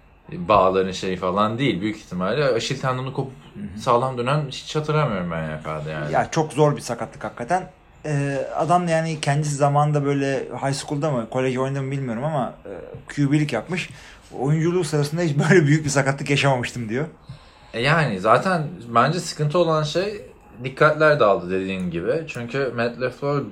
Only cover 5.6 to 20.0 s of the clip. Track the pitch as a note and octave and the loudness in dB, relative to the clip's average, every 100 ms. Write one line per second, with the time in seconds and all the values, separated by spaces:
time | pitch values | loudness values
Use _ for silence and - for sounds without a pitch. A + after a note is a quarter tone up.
5.6 | D#2 D#2 D2+ D#2 D2+ D#2 A2+ E3 D#3 C#3+ | -8 -8 -6 -6 -2 -2 0 0 -2 2
6.6 | D3+ C3+ - A#2 A2+ - G#2 - D#2+ F#3 | 2 2 -4 -8 -8 -10 -12 -8 -2 -2
7.6 | C3 - _ - D3+ C#3+ C#3 C3+ B2+ - | -4 -16 _ -12 -4 -2 -2 -2 -4 -2
8.6 | D#3 F3 F3 D#3+ D#3+ D3+ D3 C#3+ D3+ C#3 | 2 2 4 0 0 -2 0 0 0 2
9.6 | C#3+ C#3+ D3+ D3 C#3+ C#3 C#3 C3+ - A#2+ | 2 4 4 2 2 0 0 -2 -4 -6
10.6 | C3+ C3+ - D3 D#3 B2+ A2 C3 C3 B2+ | -4 -4 -4 -2 -2 -2 -2 -2 0 0
11.6 | C3+ C#3 C3+ C#3 B2+ A2+ D3 D3+ A2+ - | -2 -2 -4 -4 -4 -4 -2 -2 -4 -6
12.6 | - F2+ - - - - C#3 D3+ D3+ A2+ | -14 -14 -14 -16 -10 -2 2 2 2 -2
13.6 | G#2+ F3 - - - - - - C3+ D#3+ | -4 -6 -6 -12 -20 -20 -14 -4 0 2
14.6 | E3 F3+ D#3 D3+ C#3+ E3 E3+ C#3+ D#3+ F#3+ | 2 2 0 0 0 0 0 2 6 6
15.6 | C#3+ D#3 D3 C#3 C3 C#3 - C#3 C#3 B2+ | 8 4 2 2 2 0 0 2 4 2
16.6 | A#2 B2 A2 A#2+ D#3+ - - - - - | 0 -6 -4 -4 -4 -8 -20 -20 -20 -20
17.6 | - A2 C3 E3 C#3 F#2+ G#2+ - F#3+ F3 | -12 -2 2 2 2 2 4 4 4 0
18.6 | D3 - A#2+ A#2 C3+ F3 - - D3 F3+ | -2 -8 -2 4 4 2 -4 -4 0 2
19.6 | E3 D#3 D3+ E3+ | 2 2 0 -2